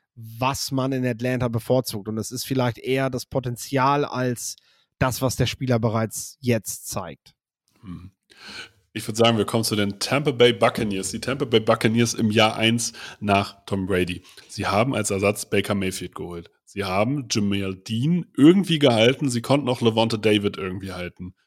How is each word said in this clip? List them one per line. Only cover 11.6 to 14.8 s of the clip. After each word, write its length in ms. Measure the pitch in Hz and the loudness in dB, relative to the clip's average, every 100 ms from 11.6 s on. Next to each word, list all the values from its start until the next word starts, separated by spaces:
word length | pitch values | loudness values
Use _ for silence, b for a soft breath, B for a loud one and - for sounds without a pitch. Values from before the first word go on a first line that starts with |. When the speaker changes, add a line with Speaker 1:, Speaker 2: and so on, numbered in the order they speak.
Speaker 2:
Buccaneers 520 | 110 113 117 113 113 | 0 2 2 2 2
im 180 | - 110 | 2 2
Jahr 260 | 107 110 - | 4 4 4
eins 360 | 110 117 - B B B | 2 2 -2 B B B
nach 440 | 104 98 101 - | 2 2 2 -6
Tom 220 | - 98 92 | -6 -4 -2
Brady. 360 | 92 87 90 B B B | 0 -2 -4 B B B
Sie 180 | - 95 | -8 0
haben 280 | 104 | 2